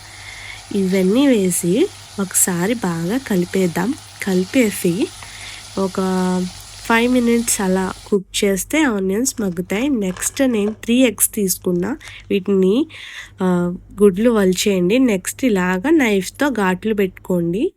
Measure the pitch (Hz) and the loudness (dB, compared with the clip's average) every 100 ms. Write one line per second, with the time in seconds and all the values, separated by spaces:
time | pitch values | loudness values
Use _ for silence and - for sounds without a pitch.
0 | - - - - - - - 202 190 190 | -8 -20 -18 -18 -18 -18 -6 -2 0 2
1 | 185 240 285 226 185 - 170 214 403 - | 2 4 4 4 2 0 0 2 0 -2
2 | - - 190 - - 170 190 233 180 165 | -14 -6 -4 0 0 0 -2 -2 -2 -4
3 | 170 247 - 185 180 190 180 165 202 311 | -2 -4 -2 -2 0 0 0 0 -2 -4
4 | - - 202 185 185 269 214 - 185 175 | -10 -10 -2 0 2 2 2 2 -2 0
5 | 349 - - - - - - - 190 190 | -4 -6 -18 -18 -16 -18 -10 -4 -4 -2
6 | 190 185 185 180 185 - - - - 226 | -2 0 0 -2 -4 -8 -18 -16 0 2
7 | 240 254 233 233 233 - 190 185 185 - | 4 2 2 0 0 -2 0 0 -2 -6
8 | - 202 - - 202 190 - 302 285 208 | -2 -2 -2 -2 0 -2 -2 0 2 0
9 | 190 202 269 - 202 170 180 196 285 240 | -2 0 -2 -2 -4 -4 -4 -2 0 0
10 | 185 180 - - 262 220 208 214 - 247 | -2 -4 -6 0 0 2 -2 -4 0 4
11 | 254 196 - - 190 - 185 175 196 311 | 4 2 -4 0 -2 -2 -2 0 -2 -6
12 | - - - 196 190 190 185 233 320 - | -10 -18 -4 -2 0 2 4 2 -2 -8
13 | - - - - 185 175 175 180 - - | -18 -18 -18 -4 0 0 -2 -6 -12 4
14 | 202 185 240 220 190 180 214 190 175 247 | 4 6 2 4 2 2 0 2 2 2
15 | 254 190 - - 262 190 180 185 262 330 | 2 0 -4 -2 0 2 0 0 2 4
16 | 233 196 180 - 285 214 185 185 220 208 | 4 0 -2 -2 -2 0 0 0 -2 0
17 | 190 - - 180 170 190 359 | 0 -2 -4 -2 0 0 -2